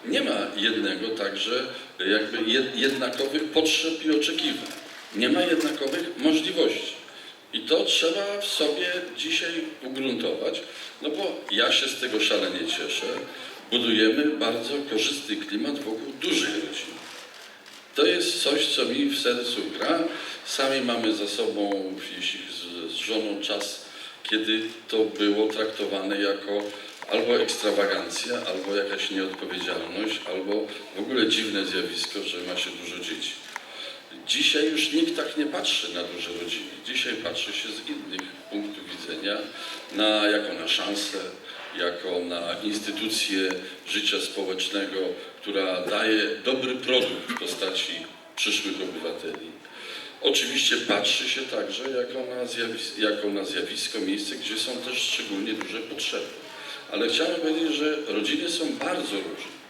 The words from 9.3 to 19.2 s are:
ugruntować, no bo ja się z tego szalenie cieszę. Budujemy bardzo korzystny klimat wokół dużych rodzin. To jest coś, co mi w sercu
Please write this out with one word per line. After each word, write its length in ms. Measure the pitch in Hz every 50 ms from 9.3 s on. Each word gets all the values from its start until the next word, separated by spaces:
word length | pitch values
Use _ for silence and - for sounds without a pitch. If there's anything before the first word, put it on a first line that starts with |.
| 165 170 175 170 170 165 156 - - - 127
ugruntować, 760 | 131 131 135 135 131 120 107 - 90 - - 117 160 - - - - - - - - - -
no 80 | - 151
bo 320 | 156 151 - 170 165 156 - -
ja 200 | - - 117 -
się 160 | - - 143
z 120 | 135 - -
tego 200 | 127 120 107 107
szalenie 480 | - - 110 98 98 92 - - -
cieszę. 380 | - - - - - - - - 95 - - - - - - - - - - - -
Budujemy 540 | 117 123 117 113 107 107 110 110 120 143 147
bardzo 480 | 151 151 - 120 113 120 117 117 135 143 143 139 -
korzystny 460 | - - - - 98 - - 110 104
klimat 440 | 95 - 98 101 107 135 147 143 -
wokół 340 | - 110 110 113 - 139 139 -
dużych 340 | 151 180 - - - - -
rodzin. 380 | - - - - - - - - - - - - - - - - - - - - - - - - - - - -
To 100 | 139 151
jest 380 | 170 180 180 - - - - -
coś, 240 | - 147 - -
co 180 | - - - 120
mi 200 | 113 123 143 143
w 140 | 139 139
sercu 420 | -